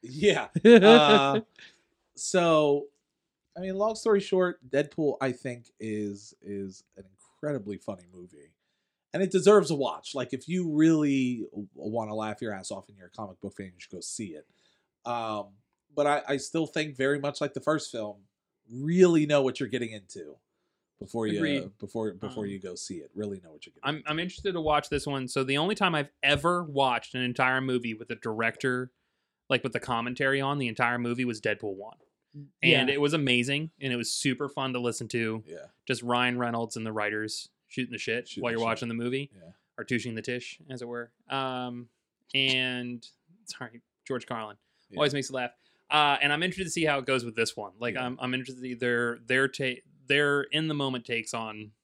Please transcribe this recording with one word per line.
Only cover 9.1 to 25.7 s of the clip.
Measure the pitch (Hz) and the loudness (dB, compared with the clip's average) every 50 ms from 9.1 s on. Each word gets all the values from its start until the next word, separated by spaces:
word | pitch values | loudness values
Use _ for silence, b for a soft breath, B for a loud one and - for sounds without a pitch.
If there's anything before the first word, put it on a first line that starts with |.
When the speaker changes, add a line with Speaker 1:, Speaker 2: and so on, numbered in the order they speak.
| - | -4
Speaker 1:
And | 170 190 | -2 -2
it | 185 | 0
deserves | 196 190 151 196 214 202 170 143 | 0 4 8 8 8 8 8 4
a | 165 | 0
watch. | 139 131 104 80 - - - - | 0 -2 -4 -4 -8 -12 -10 -6
Like, | 135 123 - - | -6 -4 -4 -6
if | 131 - | -8 -6
you | 151 175 185 180 160 | -4 -4 -2 -2 0
really | 151 151 160 165 160 151 151 143 139 135 131 123 123 113 101 - | 4 4 6 6 6 4 4 2 2 2 0 0 -2 -4 -8 -10
w-, | - 104 104 95 _ | -10 -14 -14 -14 _
wanna | 67 78 104 110 117 110 107 107 | -10 -8 -6 -4 -4 -4 -4 -6
laugh | 110 107 107 104 - | -6 -6 -6 -8 -8
your | 123 110 101 | -8 -8 -8
ass | 95 92 - | -10 -10 -12
off | 104 98 - - | -12 -12 -14 -18
and | 104 | -20
you're | 95 90 | -20 -20
a | 87 | -20
comic | _ - 107 98 92 _ | _ -14 -14 -14 -14 _
book | - 98 - | -14 -14 -12
fan, | - 98 | -12 -14
you | 92 90 90 | -14 -16 _
should | - _ | -20 _
go | - 87 | -16 -14
see | 80 - - - 110 92 76 | -12 -12 -10 -10 -10 -10 -12
it. | 76 - _ _ _ _ _ _ _ _ _ _ _ _ | -16 -20 _ _ _ _ _ _ _ _ _ _ _ _
Um, | 117 120 117 113 110 107 104 101 101 98 _ _ _ _ _ _ _ 147 | -8 -6 -6 -4 -6 -6 -6 -8 -10 -18 _ _ _ _ _ _ _ _
but | 151 147 | 0 2
I, | 143 147 143 - | 2 2 0 0
I | - 143 | -2 -4
still | 135 - - - 165 160 | -4 -4 -4 -4 -4 -4
think | 147 - 165 156 151 139 | -2 -4 -4 -4 -4 -4
very | 127 131 139 143 143 | -2 0 0 0 0
much | 139 143 139 - | -2 -4 -4 -4
like | 151 139 - | -6 -6 -6
the | 143 | -4
first | - 151 156 151 - - | -2 0 0 0 -2 -8
film, | - 117 107 107 101 101 95 _ _ _ _ _ _ _ _ 110 | -8 -8 -8 -8 -10 -14 _ _ _ _ _ _ _ _ _ _
really | 117 127 139 156 170 185 185 175 170 156 151 | -12 -6 -2 2 8 8 8 8 8 6 4
know | 147 147 143 | 4 4 4
what | 135 131 123 - | 4 2 0 -2
you're | 139 104 | -6 -4
getting | 120 123 120 113 | -4 -4 -4 -6
into | 110 104 95 _ - 98 80 76 69 _ _ _ _ _ _ _ _ _ _ _ _ _ | -8 -14 -16 _ -16 -14 -14 -14 -18 _ _ _ _ _ _ _ _ _ _ _ _ _
before | 101 - - 117 110 | -14 -8 -4 -4 -2
you, | 110 - | -2 0
Speaker 3:
Agreed. | - 165 151 143 135 90 98 _ _ | 0 0 0 0 -2 -4 -8 _ _
Speaker 1:
before, | 104 95 - 117 110 107 92 | -16 -8 -6 -4 -4 -4 -6
before | 98 104 101 - 113 104 | -8 -10 -10 -8 -6 -6
Speaker 3:
Um, | 101 | -6
Speaker 1:
you | 98 95 | -8 -8
go | 92 92 90 | -10 -12 -12
see | - - - 95 | -12 -12 -12 -12
it. | 82 71 - _ | -12 -14 -14 _
Really | 95 107 104 98 95 90 | -8 -8 -8 -8 -10 -14
know | 82 | -20
what | 76 - - | -20 -20 -20
you're | - _ | -20 _
getting | - - 139 | -8 -6 -6
Speaker 3:
I'm, | 151 | -6
Speaker 1:
into. | 151 - 151 | -6 -6 -6
Speaker 3:
I'm | 151 160 | -4 -4
interested | 175 180 - - - 196 | -4 -6 -8 -6 -6 -4
to | 175 175 | -4 -2
watch | 156 156 151 147 - - | 0 2 2 2 0 -2
this | 147 143 - | -4 -4 -2
one. | 151 139 135 131 | -4 -4 -4 -6
So | 123 - 135 131 | -4 -2 -2 0
the | 131 139 | 0 0
only | 143 160 190 | 0 2 0